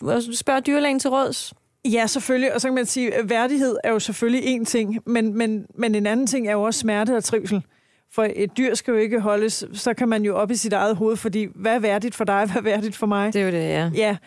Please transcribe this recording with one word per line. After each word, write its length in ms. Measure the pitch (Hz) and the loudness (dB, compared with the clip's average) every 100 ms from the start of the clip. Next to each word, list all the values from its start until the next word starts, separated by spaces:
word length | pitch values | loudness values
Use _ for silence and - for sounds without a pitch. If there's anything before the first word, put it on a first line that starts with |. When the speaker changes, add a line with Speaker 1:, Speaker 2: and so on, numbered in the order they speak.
Speaker 1:
og 200 | - 240 | -2 -2
så 120 | 233 233 | -2 -4
spørger 240 | - 269 | 0 0
dyrlægen 400 | 285 294 294 269 | 2 0 2 0
til 100 | 269 | 0
råds. 440 | 269 262 - - - _ _ 254 | 0 0 -4 -10 -16 _ _ 0
Speaker 2:
Ja, 220 | 226 220 | 2 2
selvfølgelig. 460 | 262 - 254 262 | 0 0 0 2
Og 80 | 233 | 0
så 60 | 262 | 0
kan 80 | 254 | 0
man 100 | 240 | -2
sige, 280 | 262 240 226 | -2 0 0
at 140 | 214 | 0
værdighed 460 | 233 247 285 262 214 | 0 2 2 2 0
er 80 | 226 | 0
jo 80 | 220 | 0
selvfølgelig 640 | - 196 233 254 254 247 | -2 -2 0 2 0 -2
én 40 | 226 | 0
ting, 320 | 240 208 226 - | 0 0 -4 0
men, 320 | 233 220 214 | 0 2 0
men, 280 | 226 214 - - | 0 -2 -6 -4
men 200 | 233 208 | 0 2
en 100 | 208 | 2
anden 200 | 233 262 | 2 0
ting 200 | 269 208 | 0 0
er 40 | |
jo 100 | 208 | 0
også 160 | 214 214 | 0 0
smerte 380 | 226 208 220 233 | 0 0 2 0
og 60 | |
trivsel. 380 | - 220 185 196 - _ _ _ _ | 0 -2 0 -4 -4 _ _ _ _
For 140 | - 214 - | 0 0 0
et 220 | 202 - | -2 0
dyr 180 | 254 233 | 0 0
skal 160 | - | 0
jo 60 | 220 | 2
ikke 220 | 220 233 | 2 0
holdes, 460 | 208 208 220 - 202 | 2 2 0 -2 -8
så 200 | 202 233 | -4 -2
kan 160 | 220 240 | 0 0
man 140 | 220 | 2
jo 120 | 208 190 | 0 0
op 160 | 208 | 0
i 40 | 240 | 0
sit 180 | 226 | 0
eget 220 | 196 208 208 | 0 2 2
hoved, 200 | 220 226 | 0 0
fordi 300 | 226 214 196 - | -2 -2 -4 -4
hvad 200 | 220 233 | 0 2
er 40 | |
værdigt 360 | 208 202 233 - | 2 0 -2 -2
for 80 | |
dig, 220 | 208 196 214 | 0 2 2
<laughs> 60 | |
hvad 40 | 226 | 0
er 60 | |
værdigt 340 | 208 208 214 - | 0 0 -2 -2
for 120 | 214 | 0
mig? 260 | 202 208 | 0 0
Speaker 1:
Det 80 | 208 | 0
er 40 | 190 | 0
jo 60 | |
det, 60 | 170 | 0
ja. 340 | 160 156 165 156 | 0 0 0 0
Speaker 2:
Ja, 220 | 214 202 | 0 0